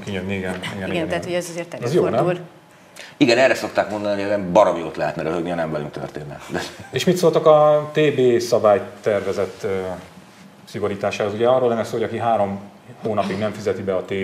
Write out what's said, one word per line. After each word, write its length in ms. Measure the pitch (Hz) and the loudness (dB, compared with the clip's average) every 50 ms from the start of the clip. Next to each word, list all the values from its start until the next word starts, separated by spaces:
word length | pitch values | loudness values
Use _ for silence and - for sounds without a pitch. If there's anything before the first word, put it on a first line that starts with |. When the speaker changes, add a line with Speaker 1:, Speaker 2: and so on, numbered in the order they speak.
| - | -8
Speaker 1:
kinyomni, 300 | 107 98 92 92 98 98 | -6 -6 -6 -4 -4 -4
igen, 200 | 95 92 92 90 | -4 -4 -6 -6
igen, 220 | 90 - - 113 | -6 -8 -10 -8
Speaker 2:
Igen, 140 | 98 95 - | -8 -6 -4
Speaker 1:
igen, 180 | - 175 160 - | -4 -4 -4 -2
Speaker 2:
tehát, 160 | 175 170 - | -4 -6 -4
Speaker 1:
igen. 100 | 180 175 | -4 -4
Speaker 2:
hogy 100 | 180 170 | -4 -6
ez 40 | 175 | -6
azért 320 | 165 175 170 - - 123 | -8 -10 -10 -10 -10 -8
Speaker 1:
Ez 120 | 120 120 151 | -4 0 2
jó, 100 | 175 135 | 2 2
nem? 100 | 120 - | 2 2
Speaker 2:
előfordul. 300 | 120 160 180 175 175 170 - - - - - - - - - - - - - - | 2 0 0 -2 -4 -6 -14 -20 -20 -20 -20 -20 -20 -20 -20 -20 -20 -20 -10 -2
Speaker 3:
Igen, 220 | - 147 120 117 120 | 2 4 6 6 6
erre 160 | 131 127 110 | 6 4 4
szokták 360 | - 110 101 - 101 95 95 | 2 -2 -2 0 0 0 0
mondani, 300 | 104 104 104 104 101 98 | -2 -4 -2 -2 -2 -2
hogy 100 | 98 101 | 0 0
nem 220 | 104 101 92 87 | 0 -2 0 4
baromi 260 | 87 104 101 92 85 82 | 6 6 6 6 4 0
jót 180 | 82 78 - | -4 -6 -6
lehetne 260 | - 76 78 78 82 | -4 -4 -4 -2 -4
röhögni, 280 | 76 78 85 87 82 90 | -4 -2 -2 -2 -2 -4
ha 60 | 87 | -4
nem 160 | 85 80 78 | -4 -4 -4
velünk 180 | 76 76 73 73 | -4 -6 -6 -8
történne. 500 | - 73 67 - - - 73 71 69 - - - | -8 -10 -10 -10 -10 -12 -12 -12 -14 -14 -10 -8
De 80 | 76 85 - - - - - - | -8 -6 -6 -8 -12 -16 -12 -8
Speaker 1:
És 140 | - 135 - | -6 0 2
mit 120 | 185 175 | 2 2
szóltak 300 | 180 - 160 165 160 156 | 4 4 4 4 6 6
a 440 | 160 151 151 151 151 151 151 151 147 | 8 8 8 8 6 4 4 2 -2
T 80 | - 156 151 151 143 | 0 0 2 2 4
B 260 | 131 127 123 117 117 | 4 4 4 4 4
szabálytervezet, 1200 | - - 123 107 107 104 101 98 - - - - - 110 104 101 95 98 92 101 95 - - - | 2 2 2 4 6 6 4 4 2 -4 -12 -6 -2 -2 -2 0 -2 -4 -4 -4 -4 -6 -6 -8
ö, 180 | - 101 95 95 92 92 90 90 - - - - - - - - - - - - - | -6 -6 -4 -4 -6 -6 -8 -10 -14 -18 -20 -20 -20 -20 -20 -20 -20 -20 -20 -20 -18
szigorításához? 680 | - - 104 104 101 101 98 - 101 - - 110 101 104 | -14 -8 -4 -4 -4 -4 -2 -4 -4 -2 -2 -2 -2 -2
Ugye 140 | 107 117 120 | 0 2 2
arról 200 | 131 131 127 120 | 4 4 2 2
lenne 160 | 117 113 104 | 0 0 -4
szó, 80 | - | -4
hogy 100 | 127 117 | -4 -4
aki 160 | 110 95 113 110 | -4 -4 -4 -4
három 420 | 113 117 113 104 101 98 98 98 - - - - - - - - | -2 0 0 0 0 -2 -4 -6 -10 -14 -20 -20 -20 -20 -14 -8
hónapig 360 | - 113 107 104 98 101 95 98 | -6 -4 -2 -2 -2 -2 -2 -4
nem 140 | 107 104 | -4 -6
fizeti 300 | 98 - 101 101 95 95 | -6 -4 -4 -4 -4 -4
be 140 | 98 95 95 | -4 -4 -4
a 60 | 90 | -4
T 60 | - - 98 95 | -4 -4 -4 -6